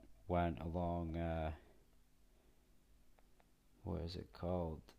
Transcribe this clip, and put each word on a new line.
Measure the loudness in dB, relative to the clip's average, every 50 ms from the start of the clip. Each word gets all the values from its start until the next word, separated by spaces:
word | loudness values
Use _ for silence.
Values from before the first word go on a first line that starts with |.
| -10 -16 -20 -16 -2
went | 2 4 4 6 4 2 0
along, | -4 -2 0 2 2 2 2 2 0 0 0
uh, | 0 0 2 2 2 0 -2 -2 -4 -12 -20 -20 -20 -20 -20 -20 -20 -20 -20 -20 -20 -20 -20 -20 -20 -20 -20 -20 -20 -20 -20 -20 -20 -20 -20 -20 -20 -20 -20 -20 -20 -20 -20 -20 -20 -20 -20 -20 -20 -20 -20 -20 -10 -4
what | -2 -2 0
is | -2 -2 -4
it | -6 -8 -10
called? | -10 -4 0 2 2 2 2 0 -2 -6 -10 -16 -20